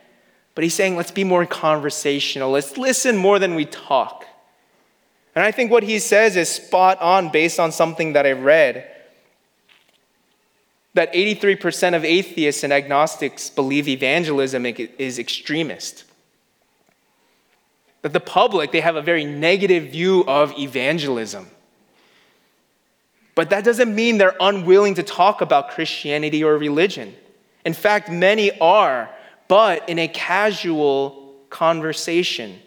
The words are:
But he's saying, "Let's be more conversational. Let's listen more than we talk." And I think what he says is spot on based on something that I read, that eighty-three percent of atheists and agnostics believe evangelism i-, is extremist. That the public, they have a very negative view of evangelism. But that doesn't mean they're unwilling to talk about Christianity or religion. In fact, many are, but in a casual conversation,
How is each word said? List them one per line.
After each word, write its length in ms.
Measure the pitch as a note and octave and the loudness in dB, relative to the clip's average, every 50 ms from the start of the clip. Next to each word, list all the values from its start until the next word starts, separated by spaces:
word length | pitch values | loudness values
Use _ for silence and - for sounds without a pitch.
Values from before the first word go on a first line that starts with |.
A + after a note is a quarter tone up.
| _ _ _ _ _ _ _ _ _ _ - | _ _ _ _ _ _ _ _ _ _ -8
But 100 | D#3+ D#3+ | -4 -4
he's 80 | E3+ | -2
saying, 240 | E3 - F#3+ F#3+ F3+ | -2 0 -2 -2 -2
"Let's 140 | E3+ E3 - | -4 -6 -6
be 140 | - G3 G3 | -4 -4 0
more 200 | F#3 F3+ F3 F3 | 2 2 2 0
conversational. 1080 | - - - E3 D#3 D#3 D3+ C#3+ D3 - - - C#3+ C#3+ C#3+ C#3+ - - C#3 C3+ C3+ | 0 -4 -4 0 0 0 0 -2 -6 -6 -4 -4 -2 -2 -2 -4 -6 -6 -4 -2 0
Let's 260 | C3+ C#3+ C#3+ - - C4+ | 0 -2 -2 -4 -8 -6
listen 380 | B3+ C4 B3 - - B3+ A3+ | -2 -2 -2 0 0 0 0
more 220 | G3 F#3 G3 G3+ G3 | 2 2 4 4 4
than 160 | F#3+ F3+ E3+ | 2 0 -2
we 100 | D#3+ D3+ | -4 -6
talk." 580 | D3+ - - - - C#3+ B2+ G#2 - - - - - _ _ _ _ _ _ _ _ _ _ _ _ _ _ _ _ _ _ _ _ - | -6 -8 -12 -6 -2 0 0 0 -2 -6 -18 -20 -20 _ _ _ _ _ _ _ _ _ _ _ _ _ _ _ _ _ _ _ _ -4
And 100 | E3 F#3+ | -2 -2
I 60 | G#3+ | 0
think 200 | G#3+ C4+ B3 G#3 | 0 -2 0 2
what 120 | A#3 A#3 | 2 2
he 160 | G#3+ G#3 A3 G3+ | 2 2 -2 -2
says 380 | - - G#3 G#3 A3+ A3 F3+ | 0 2 4 4 4 4 2
is 120 | F3+ E3 - | 0 -2 -2
spot 500 | - - - - - F3+ F#3 F#3 F#3+ F#3 | -4 -8 -6 0 2 4 4 4 4 2
on 260 | E3 E3+ F#3 F#3+ F3 D#3 | 2 4 4 4 2 2
based 320 | D3 D#3 D#3+ E3 - - | 0 2 0 0 0 0
on 120 | E3+ D#3+ | -2 0
something 420 | D#3 - E3 E3 D#3+ E3+ E3 D#3 C#3+ | 0 0 0 0 0 -4 -4 0 2
that 100 | C#3+ C#3+ | 2 2
I 80 | C#3 | 2
read, 560 | C3+ B2+ C3 C#3 D#3 E3 D3 B2 A#2 C3 - - - - - _ _ _ _ _ _ _ _ _ _ _ _ _ _ _ _ _ _ _ _ _ _ _ _ _ _ _ _ _ _ _ _ _ _ _ _ _ - | 0 2 4 4 6 6 4 2 0 -4 -12 -18 -20 -20 -20 _ _ _ _ _ _ _ _ _ _ _ _ _ _ _ _ _ _ _ _ _ _ _ _ _ _ _ _ _ _ _ _ _ _ _ _ _ -2
that 160 | F3+ E3 D#3+ | 0 0 0
eighty-three 440 | F3+ F3 G3+ G#3+ G#3 - G#3 G3+ F#3+ | 2 0 0 0 0 0 0 0 0
percent 400 | F#3+ - E3+ D#3+ - F#3+ F3+ F3 | 0 0 -4 -2 0 0 0 0
of 80 | E3 D#3 | 0 0
atheists 580 | D#3 E3 F#3+ F#3 - - E3 D3+ D3 C#3 - | 2 0 0 0 -2 -4 -2 -2 0 -2 -2
and 100 | D3+ C#3 | -2 0
agnostics 800 | C#3+ C#3+ C#3 C#3 C#3 C#3+ D#3 D#3 - - D3+ C3 - - - - | 0 0 0 0 0 0 0 0 -2 -6 -8 -8 -8 -8 -14 -10
believe 360 | - D3 C#3 C3 C#3 D3 C#3+ | -4 -4 -2 -2 0 -2 -2
evangelism 800 | D3 C3 B2+ C3+ C3 D3 F3 E3+ D#3 D3 C3+ C3+ C3 C3+ B2 B2 | -2 -4 -2 0 0 0 0 0 -2 -2 -2 -2 -2 -2 -4 -4
i-, 240 | A#2+ A2+ B2+ A2+ - - | -6 -6 -8 -10 -12 -10
is 220 | - C3+ C3 B2 A#2+ | -10 -8 -8 -8 -10
extremist. 840 | A#2 - - - - - D3 D#3+ D#3 C3 F2+ - - - - - - _ _ _ _ _ _ _ _ _ _ _ _ _ _ _ _ _ _ _ _ _ _ _ _ _ _ _ _ _ _ _ _ _ _ _ _ _ _ _ | -10 -8 -10 -10 -8 -8 -6 -6 -6 -6 -8 -12 -14 -16 -16 -18 -20 _ _ _ _ _ _ _ _ _ _ _ _ _ _ _ _ _ _ _ _ _ _ _ _ _ _ _ _ _ _ _ _ _ _ _ _ _ _ _
That 120 | - D3 | -8 -4
the 80 | D3+ F3 | -4 -4
public, 500 | - - - F#3 A3+ A#3+ G#3 E3+ D3+ C#3+ | -2 0 2 2 2 2 2 -2 -2 0
they 100 | - E3 | -2 0
have 160 | D#3+ E3+ E3 | 0 0 -2
a 60 | D3+ | -2
very 220 | D3 E3+ E3+ D#3+ D3 | 0 0 0 0 -2
negative 640 | D3 C#3+ C#3+ D#3 E3+ F#3+ G3 G3+ F#3 F3+ E3+ D3+ B2+ | -4 -6 -2 0 2 2 2 2 2 2 0 0 -6
view 360 | C#3 D#3+ F3 F#3+ F#3+ F3+ - | -6 -4 0 2 2 2 2
of 300 | C3 C3+ D3 D3+ C#3 C#3 | 2 2 2 2 0 -2
evangelism. 960 | C#3+ C#3 C3+ B2 B2+ B2+ C#3 E3 E3+ C#3+ C#3 B2+ A#2 A2 G#2 G#2 G2 F#2 - _ _ _ _ _ _ _ _ _ _ _ _ _ _ _ _ _ _ _ _ _ _ _ _ _ _ _ _ _ _ _ _ _ _ _ _ - | -6 -8 -6 -4 -4 -2 -2 -2 -2 -2 -4 -4 -4 -6 -8 -12 -14 -16 -18 _ _ _ _ _ _ _ _ _ _ _ _ _ _ _ _ _ _ _ _ _ _ _ _ _ _ _ _ _ _ _ _ _ _ _ _ -4
But 160 | D#3+ E3 D#3 | -2 0 0
that 140 | G3 G3+ G3+ | 0 0 2
doesn't 280 | A#3+ A#3 A3+ B3 A3+ | 0 2 2 2 0
mean 260 | G#3 A3 A#3 A#3 A3+ G3+ | 0 0 0 2 4 4
they're 180 | G3 F#3 - - | 4 4 4 2
unwilling 560 | F3+ G3+ G3+ F#3+ E3 F3+ F#3 G3+ G#3 G3+ F#3+ | 0 0 0 2 4 6 6 6 6 4 0
to 80 | F3 | -2
talk 380 | D#3 - - - F3+ G3+ G3+ - | -6 -4 0 2 2 2 2 2
about 320 | F3+ - D#3 C#3+ C#3 - | 0 2 2 0 0 -2
Christianity 720 | - - D#3+ D3 - - - D3 D3 D3+ D#3 D3+ D3+ D3+ D#3 | -6 -8 -6 -6 -8 -8 -6 -4 -4 -2 -2 -2 -2 0 2
or 120 | D#3 D3+ | 2 2
religion. 600 | D3 D3+ D3 C#3+ D#3 F#3 G3+ - C#3+ A2+ G2 - - _ _ _ _ _ _ _ _ - | 2 0 -2 0 2 0 0 0 -6 -14 -16 -18 -20 _ _ _ _ _ _ _ _ -8
In 100 | E3 E3 | -6 -4
fact, 340 | - - G#3 G#3 G#3 G#3 F#3 | 0 0 2 2 0 -2 -4
many 480 | E3+ F3 F3+ G3 A3 A3 G#3 G3+ - - | -4 0 2 2 2 2 0 -2 0 2
are, 500 | E3 E3 G3 G#3+ F#3+ D3+ C3 A#2+ A2 - - - - - _ _ _ - | 2 4 4 4 4 2 0 -4 -6 -10 -14 -20 -20 -20 _ _ _ 2
but 400 | F#3 G#3 G3 G3+ E3+ D#3 - - | 4 4 4 4 2 -2 -4 -6
in 100 | E3+ E3+ | -4 -4
a 80 | E3 | -4
casual 1300 | D#3 - - - - F3 G3 G#3 G#3+ G3 - - F3 D#3+ D3+ D3 C#3+ C#3 C#3 C#3 C#3 C3+ - - - - - _ - | -4 -6 -8 -4 -2 0 0 0 0 -2 -4 -4 -4 -2 0 0 0 0 0 -2 -4 -8 -14 -20 -20 -20 -20 _ -16
conversation, 1120 | - - E3 E3 E3 D#3+ D#3 D#3+ D3+ - - F3 E3 F3 F3+ - - - A2+ G2+ F#2 F2+ _ | -6 -2 0 0 0 0 -4 -6 -8 -8 -6 -4 -2 -2 -2 -2 -4 -8 -10 -12 -16 -20 _